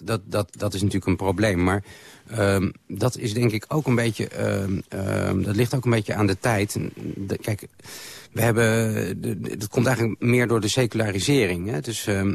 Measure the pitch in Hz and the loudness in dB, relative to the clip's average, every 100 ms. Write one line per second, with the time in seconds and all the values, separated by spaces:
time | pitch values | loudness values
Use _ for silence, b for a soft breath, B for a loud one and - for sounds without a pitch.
0 | - 113 98 107 101 - 101 98 98 95 | -4 -4 -2 -2 -2 -4 -4 0 0 0
1 | 95 90 95 92 107 87 92 101 B B | 0 0 0 2 2 4 2 2 B B
2 | B B - 113 98 98 92 - _ 101 | B B -10 0 2 4 0 -4 _ -2
3 | 123 - 117 107 120 107 - 156 131 120 | -2 0 -4 0 0 0 -2 -2 2 2
4 | 117 107 104 - 107 101 98 98 - 98 | 2 -2 -6 -2 -2 0 0 -4 -4 -6
5 | 95 101 95 95 98 107 123 139 120 113 | -2 -2 0 0 0 2 2 0 2 0
6 | 101 - 104 95 127 107 104 - - - | 0 0 0 2 0 0 0 -2 -6 -8
7 | - - 98 104 - 107 - - B B | -10 -8 -6 -4 -4 -6 -8 -20 B B
8 | B B B - 113 110 113 113 110 107 | B B B 0 2 4 4 4 2 0
9 | 92 101 117 113 - - 98 - 120 113 | -4 -4 -6 -6 -6 -6 -2 0 2 2
10 | 113 - 120 123 117 117 101 - 120 113 | 0 0 2 2 4 2 2 0 0 0
11 | 110 95 90 143 98 87 95 143 120 110 | 0 0 2 4 4 0 -2 -4 -6 -6
12 | - 98 98 | -2 0 0